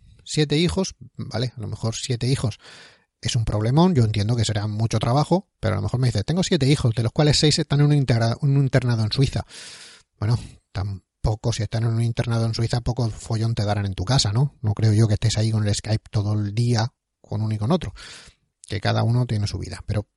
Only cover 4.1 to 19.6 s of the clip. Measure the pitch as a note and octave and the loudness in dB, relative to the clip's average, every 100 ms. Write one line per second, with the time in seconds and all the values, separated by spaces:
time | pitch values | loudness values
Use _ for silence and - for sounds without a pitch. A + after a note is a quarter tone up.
4.1 | G#2+ G#2 A#2+ G#2 G#2+ G#2 G#2 A2+ A2+ A#2 | 2 0 0 0 -2 -2 -2 0 0 0
5.1 | C3 D3+ F3 - _ G#2 G2+ G2+ A#2+ B2+ | 2 2 0 0 _ -4 -2 -2 0 0
6.1 | G#2 G2 E3 F3+ F3+ C3 D3 B2 A2+ A2+ | 0 0 -2 0 2 2 2 2 0 0
7.1 | - D3+ C#3 D#3 D3 D#3+ C#3 D3 D3 C3 | 2 2 4 2 2 0 2 4 4 2
8.1 | A#2 A2+ - C#3+ C#3 C#3 C3 B2 A#2 A2 | 2 2 0 2 2 2 2 2 0 0
9.1 | - C3+ - - - - - - - _ | 0 0 0 -8 -12 -20 -20 -20 -20 _
10.1 | _ G2+ A#2+ - - _ - G2+ F#2+ - | _ -2 -2 -4 -18 _ -8 -8 -8 -14
11.1 | _ - G#2+ A#2 A2 G#2+ A2+ A#2 A2+ A#2 | _ -2 -2 -2 -2 -2 -2 0 0 0
12.1 | A#2 A#2 A#2 A2+ A2+ A#2 B2 A#2 A#2 A#2 | -2 -2 0 0 -2 -2 -2 -2 -2 -4
13.1 | G#2+ - A2 A2+ A#2 G#2 G#2 G2+ F#2+ F#2 | -4 -6 -2 -2 0 0 -2 -2 -4 0
14.1 | C3+ G#2+ G#2 C#3+ - G#2+ G#2 A2 G#2 A2+ | 2 2 2 0 0 -4 0 2 4 4
15.1 | G#2+ A2+ A2 A2 A2 G#2 G2+ - A2 - | 2 0 0 0 0 0 -2 -2 -4 -2
16.1 | A2 G2+ G#2+ G#2 G#2 A#2+ A#2+ A#2 - _ | -2 -2 -2 -2 -2 0 2 0 -6 _
17.1 | _ _ G#2 G#2+ G#2+ G#2+ A2 - - - | _ _ -4 -2 -2 0 0 -2 -12 -16
18.1 | - - _ _ _ - G2 G#2+ A2 G#2+ | -20 -20 _ _ _ -10 -4 0 0 2
19.1 | A#2+ B2 A2 G2+ F#2 | 2 0 -2 -2 -4